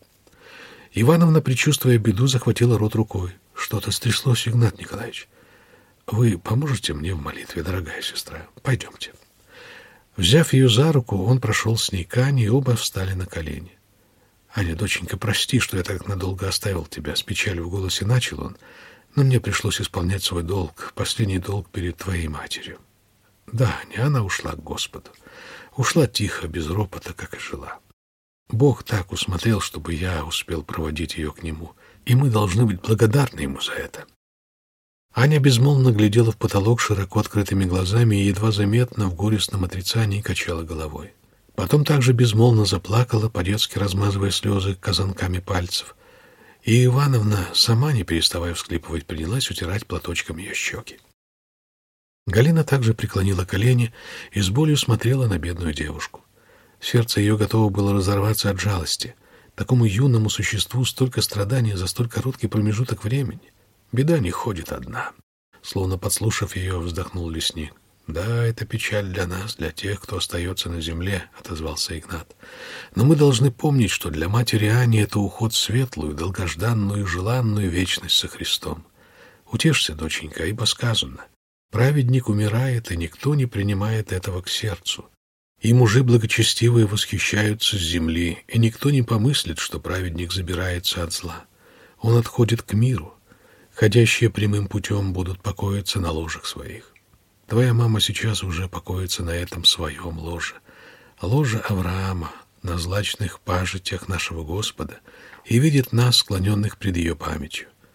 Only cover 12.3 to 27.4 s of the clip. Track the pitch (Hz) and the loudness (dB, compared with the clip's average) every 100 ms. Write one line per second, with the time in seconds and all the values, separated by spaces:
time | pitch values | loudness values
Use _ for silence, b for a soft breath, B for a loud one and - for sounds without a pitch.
12.3 | 135 101 135 131 117 - 98 95 92 92 | 2 4 2 2 0 -2 -4 -4 -4 -6
13.3 | 85 76 73 87 _ _ b b b b | -8 -8 -10 -12 _ _ b b b b
14.3 | b _ 107 87 82 101 - 90 92 107 | b _ -4 -4 -2 -4 -4 -6 -4 -2
15.3 | - - 123 - 95 87 92 - 95 95 | -2 0 0 0 -4 -4 -6 -6 -4 -4
16.3 | 95 95 - 104 90 73 - 76 - - | -4 -4 -2 -2 -4 -6 -10 -6 -6 -4
17.3 | 98 107 87 85 98 92 - 98 123 - | -4 -2 -4 -6 -4 -4 -2 2 2 0
18.3 | 71 - - B B B B B 143 135 | -6 -10 -12 B B B B B 2 4
19.3 | 123 - - 104 - - 98 87 98 - | 4 0 -2 -2 -4 -4 -2 -2 -2 -2
20.3 | 87 82 98 78 - - - 165 - 101 | -4 -2 -4 -4 -8 -14 -6 -4 -2 -2
21.3 | 95 92 101 - 98 87 85 95 87 80 | -2 -4 -6 -6 -6 -6 -6 -6 -4 -4
22.3 | 73 - - - - _ _ _ _ _ | -8 -10 -12 -12 -18 _ _ _ _ _
23.3 | _ - 113 113 - - 110 139 135 95 | _ -8 -2 0 -2 -8 -2 0 0 -2
24.3 | - - - - - - - - _ B | -4 -8 -10 -10 -10 -10 -12 -20 _ B
25.3 | B B B B - 120 170 127 - 98 | B B B B -4 2 2 2 0 -2
26.3 | - 82 85 76 98 101 - - - - | -4 -6 -6 -4 -2 -4 -6 -14 -14 -14
27.3 | - | -12